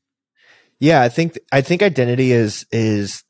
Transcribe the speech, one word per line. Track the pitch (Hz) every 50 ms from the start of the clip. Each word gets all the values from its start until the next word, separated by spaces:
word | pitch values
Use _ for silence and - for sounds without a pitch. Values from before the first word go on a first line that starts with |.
| _ _ _ _ _ _ _ _ _ _ _ _ _ _ _ -
Yeah, | 131 147 165 147
I | 123 120
think, | - - 165 165 - - - - -
I | 139 135
think | - 175 175 208
identity | 202 156 - 123 120 123 123 131 127 127
is, | 117 113 107 104 - - _
is | - 117 113 110 107 104 101 98 - - - -